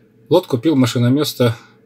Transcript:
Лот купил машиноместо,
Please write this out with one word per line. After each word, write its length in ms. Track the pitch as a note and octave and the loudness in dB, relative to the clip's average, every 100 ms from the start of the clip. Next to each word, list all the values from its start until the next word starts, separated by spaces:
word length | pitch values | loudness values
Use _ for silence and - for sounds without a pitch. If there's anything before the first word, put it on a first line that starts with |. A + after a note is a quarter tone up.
| _ _ - | _ _ 0
Лот 160 | E3 - | 0 0
купил 300 | B2+ D#3+ C#3 | -4 0 0
машиноместо, 800 | B2+ B2 A#2+ C#3 D3 - A#2+ A2+ - _ | 0 0 0 0 -2 -2 -2 -2 -14 _